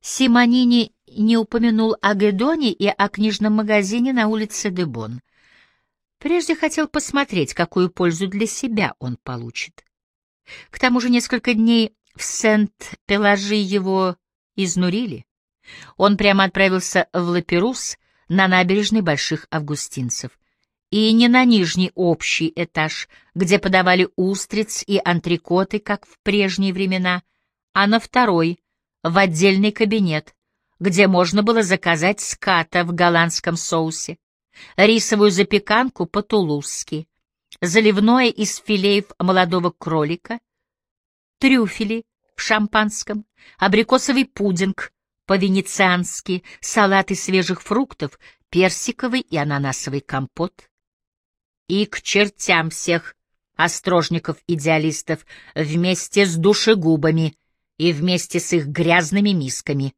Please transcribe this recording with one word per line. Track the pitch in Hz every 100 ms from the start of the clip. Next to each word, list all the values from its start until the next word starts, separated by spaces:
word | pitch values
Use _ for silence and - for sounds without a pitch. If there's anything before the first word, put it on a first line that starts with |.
Симонини | - - 262 240 240 247 247 240 - _ _
не | 180 214 226
упомянул | 214 233 233 220 220 220
о | 196 202
Гедоне | 208 196 254 320 254
и | - 202
о | - 202
книжном | - 214 202 214
магазине | 214 214 214 190 233 254
на | 254 214
улице | 220 214 - 208
Дебон. | 180 170 117 110 123 _ _ _ _ _ _ _ _ _ _
Прежде | 294 349 330 320
хотел | 311 311 302
посмотреть, | 302 - 285 277 185 139
какую | - 170 - 180
пользу | - 180 165 190
для | 196 220
себя | - 262 214 165 -
он | 127 123
получит. | - 123 117 - - - _ _ _ _ _ _ _ - -
К | -
тому | 254 247
же | 240
несколько | 240 - 247 247
дней | 220 226 233 220 _ _ -
в |
Сент-Пелажи | - - 220 214 208 _ - - - 202 202 202 202 214
его | 196 202 185 190 185 180 _ _ _ -
изнурили. | 190 180 180 196 240 120 - _ _ _ - - - -
Он | 196 202
прямо | 208 196 190
отправился | 190 196 185 - 190 -
в | 185 175
Лаперус | 175 170 175 214 254 - - _ _ _
на | 180 190
набережной | 185 180 196 202 220
Больших | 170 143 - 156 -
Августинцев. | 160 147 147 - - 123 - 123 _ _ _ _ _ _
И | 208 220
не | 226 240
на | 254 254
нижний | 220 170 175 185
общий | - 175 160 - - 160 -
этаж, | 170 - 156 - - _ _ 170
где | 180 196
подавали | 196 190 180 185 185 -
устриц | 185 196 - 208 214 - -
и | 196
антрикоты, | - 175 170 170 - 180 190 214
как | - 202 _
в | _
прежние | - 208 196 180 196
времена, | 185 196 185 185 180 _ _ _ _ _
а | - 202
на | 226
второй, | - 247 240 175 165 175 _ _ _ _
в | 165 175
отдельный | 196 160 196 190 214
кабинет, | 208 214 220 185 151 - _ _ _ _ _
где | 185 175 196
можно | 180 175 196
было | 208 226
заказать | 196 185 175 165 175 208
ската | - - - 175 160 175
в | 175
голландском | 170 175 170 170 - - 170
соусе, | - 165 160 160 - 165 _ _ _ - - -
рисовую | 208 226 - 208 208
запеканку | 185 202 202 - 214 254 - 175
по-тулузски, | 202 208 214 170 147 - - - 151 160 _ _ _ _ -
заливное | 175 196 214 202 214 247 247
из | - 214 -
филеев | - 208 196 202 202 -
молодого | 180 185 180 180 175
кролика, | - - 160 151 170 - 233 _ _ _ _ _ _ _ _ _ _
трюфели | 269 262 208 - 208 226 - _ _ -
в |
шампанском, | - 214 208 220 214 - - 214 - _ - _
абрикосовый | 196 214 226 262 - 269 262
пудинг | - 202 175 196 - - _ _ _ -
по-венециански, | 190 190 190 185 - 185 180 175 - - 180 - -
салат | - - 196 196 190
из | 190
свежих | - 185 170 180
фруктов, | - 214 277 - 147 _ - _ _
персиковый | 170 185 - - - 254 254
и | - 160
ананасовый | 147 143 139 135 - 139
компот. | - 135 131 - 175 _ _ _ _ _ _ _ _ _ _ _ -
И | 190 208
к | -
чертям | - 196 208 _ - 175 165
всех | - - 170 - _ _ _ _ -
острожников-идеалистов | 170 - - 180 156 165 - 156 - 165 151 156 156 151 - 156 _ - -
вместе | - 151 165 180 180 - 202 196
с | 165
душегубами | 180 202 220 214 160 160 156 160 160 - _ _ _ _
и | 165
вместе | 147 175 180 - 175
с | -
их | 170 143
грязными | 151 170 175 156 196 208
мисками. | 185 131 - - 143 135